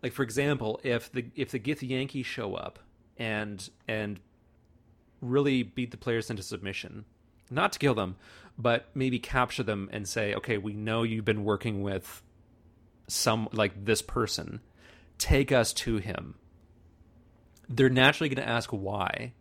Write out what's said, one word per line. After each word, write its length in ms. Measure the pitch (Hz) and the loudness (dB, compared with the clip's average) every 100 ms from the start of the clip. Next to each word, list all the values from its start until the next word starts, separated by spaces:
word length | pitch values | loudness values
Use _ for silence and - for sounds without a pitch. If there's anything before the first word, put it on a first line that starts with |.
like, 100 | 123 | -6
for 100 | 120 | -2
example, 560 | 123 110 143 139 113 110 | -2 0 2 0 -2 -2
if 280 | 131 120 - | 0 -2 -2
the, 140 | 127 123 - | -6 -6 -6
if 160 | 131 | -4
the 80 | 127 | -4
Githyanki 640 | 107 147 127 131 139 139 | -4 -4 -2 -2 -2 -6
show 320 | 123 - 101 92 | -6 -6 -6 -6
up 240 | - - - _ _ - | -8 -12 -20 _ _ -8
and, 500 | 117 107 104 101 - _ - | -2 -2 -4 -8 -12 _ -6
and 320 | 110 107 101 - _ _ _ _ - _ _ _ _ | -4 -2 -6 -12 _ _ _ _ -20 _ _ _ _
really 420 | 123 131 143 131 | 0 2 4 4
beat 280 | 107 - 123 | 0 -4 -6
the 60 | 117 | -6
players 320 | - 117 110 | -2 -2 -2
into 140 | 110 | -6
submission, 640 | 95 107 98 98 - - 110 _ _ _ _ | -6 -8 -6 -8 -8 -14 -18 _ _ _ _
not 240 | 127 196 | 0 0
to 60 | - | 2
kill 160 | 143 113 | 2 2
them, 200 | 92 95 - - - - | 0 -4 -16 -20 -20 0
but 320 | 120 117 - | 2 2 0
maybe 260 | 139 131 123 | -2 0 0
capture 440 | - 131 120 - | 0 0 0 0
them 260 | 110 104 98 | -2 -2 -4
and 160 | 107 98 | -6 -6
say, 260 | - 104 104 | -2 -2 -2
"Okay, 220 | - 107 | 0 -2
we 160 | 98 | -2
know 300 | 104 107 113 | -4 -2 0
you've 220 | 117 110 107 | 2 0 2
been 180 | 107 | 2
working 380 | 104 101 117 101 | 2 0 0 -2
with 400 | 98 95 - - - _ - _ - _ - _ - | -2 -4 -6 -18 -20 _ -20 _ -20 _ -20 _ -6
some, 400 | - - 110 107 | 0 2 2 0
like, 320 | 107 104 95 98 | 0 0 0 0
this 160 | 110 | 0
person. 580 | - 117 110 - - 107 - _ - - - - | 2 -2 -2 -2 -6 -12 -14 _ -20 -20 -20 -6
Take 340 | - 135 143 | 4 6 6
us 220 | 135 110 | 4 4
to 240 | - - 110 | 0 0 -2
him." 380 | 104 92 - - - - _ - - _ - - - _ _ - - | -2 -6 -8 -16 -20 -20 _ -20 -20 _ -20 -20 -20 _ _ -20 -10
They're 200 | 120 131 | 4 6
naturally 400 | 127 131 147 156 | 8 8 6 0
gonna 180 | 131 131 | 0 0
ask 220 | 117 - | -2 -2
why. 640 | 107 95 101 90 - 120 - | -4 -4 -2 -2 -2 -8 -12